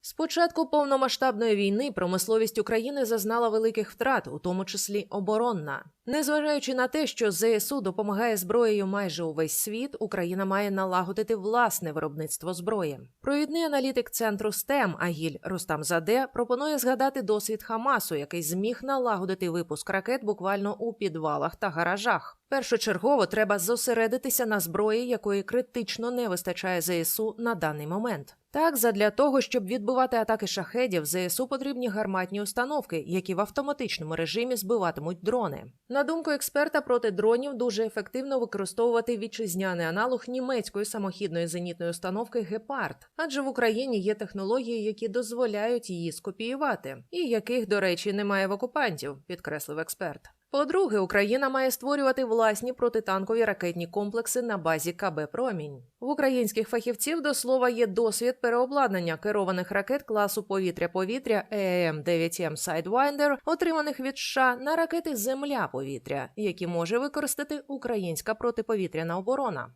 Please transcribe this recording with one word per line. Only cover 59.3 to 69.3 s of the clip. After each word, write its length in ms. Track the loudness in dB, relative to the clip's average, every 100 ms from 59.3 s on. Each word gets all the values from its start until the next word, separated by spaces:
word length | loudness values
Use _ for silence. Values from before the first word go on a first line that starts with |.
| 0 2 0 0
ракет 320 | -2 0 -4
класу 400 | 0 0 2 0
"Повітря-повітря" 1000 | -2 0 0 0 -2 0 -2 -2 0 0 0
Е 380 | -2 0 2 2
М 140 | 0
дев'ять 360 | 0 2 2 -2
М 160 | -4
Sidewinder, 840 | -4 -2 -2 0 2 2 4 2 2
отриманих 540 | -2 0 2 2 -2 -4
від 180 | -6 -4
С 40 |
Ш 200 | -4 2
А, 140 | 2
на 200 | 2 0
ракети 400 | 0 0 0 -2
"Земля-повітря", 1120 | -2 -2 -2 -2 -2 -2 -4 -6 -8 -4 -4 -4
які 320 | -4 -4 -2 -2
може 300 | -2 0 0
використати 640 | 0 -2 -2 -4 -4 -6 -6
українська 640 | -6 -4 -2 -2 -4 -4
протиповітряна 840 | -2 -2 -2 -2 0 0 -2 -2 -2
оборона. 520 | -2